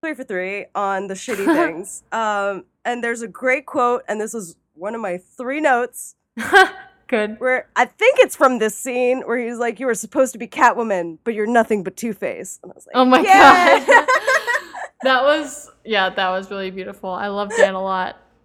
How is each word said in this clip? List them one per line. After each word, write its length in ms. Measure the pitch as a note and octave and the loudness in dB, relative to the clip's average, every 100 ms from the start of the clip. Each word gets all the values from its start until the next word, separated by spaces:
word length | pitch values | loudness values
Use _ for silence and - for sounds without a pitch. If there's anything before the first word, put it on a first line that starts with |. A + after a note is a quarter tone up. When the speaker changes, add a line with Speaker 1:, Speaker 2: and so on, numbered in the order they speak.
Speaker 1:
three 120 | D#4+ | -8
for 100 | C4+ | -10
three 400 | B3+ F#3 F#3 G3+ - | -8 -6 -6 -8 -8
on 340 | - D4 G3 G3 | -6 -4 -4 -6
the 60 | |
shitty 300 | F#3+ - G#3 | -10 -8 -4
Speaker 2:
<laughs> 100 | G3+ | 0
Speaker 1:
things. 500 | D4 D#4 E3 G3+ - _ | 2 0 -4 -14 -16 _
Um, 540 | A3 G#3+ G#3 G3+ F#3+ - _ A3+ | -4 -2 -2 -4 -6 -12 _ -6
and 180 | A#3+ | -4
there's 160 | A#3 A#3 | -4 -6
a 80 | A3+ | -10
great 380 | - B3+ C4+ C4+ | -4 -2 -2 -2
quote, 360 | D4+ B3 A#3+ - | 0 0 0 -4
and 100 | G#3+ | -6
this 140 | G#3+ | -6
is 240 | A3+ E3+ - _ | -8 -12 -20 _
one 220 | D#3 F#3+ | _ -10
of 80 | A#3 | -8
my 160 | G#3 F3+ | -8 -8
three 420 | _ _ B3 C#4+ | _ _ -8 -2
notes. 540 | D4+ B3 A#3+ - - _ _ - | 2 2 0 -8 -18 _ _ -12
Speaker 2:
<laughs> 680 | - G4 F4+ - - _ - | 4 6 6 2 -20 _ -4
Good. 300 | A3+ G#3+ A3 | -2 -2 -4
Speaker 1:
Where 300 | B3+ B3+ - - | -2 -2 -2 0
I 80 | |
think 340 | A#3+ _ A4+ C5 | 0 _ 2 6
it's 160 | B4 - | 4 6
from 240 | C4+ B3 | 2 4
this 180 | A3 G3+ | -2 -4
scene 420 | C4+ B3 B3 C4 F#3 | -6 0 0 0 -2
where 100 | A#3+ | -4
he's 200 | A#3 A#3 | -4 -4
like, 200 | A#3+ G#3+ | -6 -4
"You 60 | C4 | -4
were 80 | |
supposed 380 | A3 - C#4+ C4 | -4 -4 0 0
to 60 | G3+ | 0
be 80 | A#3+ | -10
Catwoman, 720 | - D#4 G3+ A3+ F#3+ E3+ D#3+ | -2 0 0 -4 -4 -4 -8
but 100 | - | -8
you're 120 | A3 G#3+ | -4 0
nothing 360 | A#3+ A3+ G#3+ | 0 0 -2
but 140 | F3+ F#3 | -6 -10
Two-Face." 640 | A#3 G#3 D#3+ F2+ G3 - | -10 -6 -8 -8 -14 -16
And 80 | F#3 | -20
I 40 | |
was 120 | - - | -20 -8
like, 100 | B3 | 0
Speaker 2:
Oh 80 | |
my 180 | B3+ B3+ | 4 4
Speaker 1:
"Yeah!" 640 | G4+ G4 - F4+ F4 C#5 C4 | 6 8 10 8 6 4 6
Speaker 2:
God. 220 | A#4+ D5 | 4 6
<laughs> 60 | C5 G#4+ C5+ A#4+ B4+ - - - _ | 0 2 -2 0 -6 -6 -16 -16 _
That 180 | C4 C4 | 0 2
was, 480 | C4+ D#4 C#4+ - - _ | 4 2 -2 -14 -20 _
yeah, 260 | - G#3 F#3+ | -2 0 0
that 180 | F#3+ F#3 | 0 -2
was 200 | F#3 G3 | -2 -6
really 220 | G3 F#3+ | -10 -10
beautiful. 360 | F#3+ F#3+ G3 F#3+ | -10 -14 -12 -10
I 180 | F#3 G3+ | -6 -6
love 220 | G3+ G3+ A3+ | -6 -4 2
Dan 180 | G3+ | 2
a 60 | F#3+ | 2
lot. 360 | F#3+ F#3 F3+ - _ _ | -4 -4 -6 -10 _ _